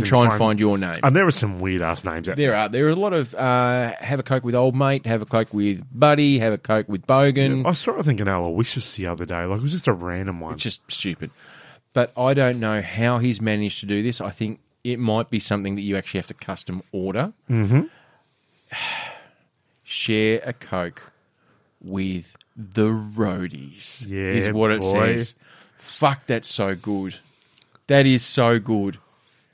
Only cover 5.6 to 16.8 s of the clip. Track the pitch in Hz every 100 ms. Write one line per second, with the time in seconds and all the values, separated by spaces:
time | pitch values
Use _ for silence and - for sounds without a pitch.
5.6 | 104 95 131 127 147 147 147 135 113 104
6.6 | - 110 104 98 - 135 139 135 135 135
7.6 | 131 170 - - 147 113 101 92 87 85
8.6 | 120 - - - 90 85 82 87 87 101
9.6 | 139 170 - 95 87 87 95 87 80 78
10.6 | - - - - 98 82 76 - - -
11.6 | - - _ - 120 - 127 139 131 123
12.6 | 113 107 92 104 117 123 123 110 110 104
13.6 | 104 - 98 101 113 117 98 95 110 110
14.6 | _ _ 120 120 120 110 113 110 - 104
15.6 | 98 101 101 98 - 98 87 - - 95
16.6 | - 90